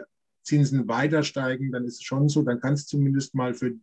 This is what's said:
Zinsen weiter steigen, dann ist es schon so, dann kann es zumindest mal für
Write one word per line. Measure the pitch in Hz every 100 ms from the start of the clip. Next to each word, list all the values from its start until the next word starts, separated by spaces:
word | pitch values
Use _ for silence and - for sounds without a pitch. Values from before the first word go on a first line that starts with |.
| - _ _ _
Zinsen | - 147 135 135 110
weiter | 117 147 156
steigen, | 143 139 127 123 135
dann | 123
ist | 120 -
es |
schon | - 131 147
so, | 147
dann | 131 120
kann | 131 147
es | -
zumindest | 143 139 135 - 131
mal | 123
für | 120 123 117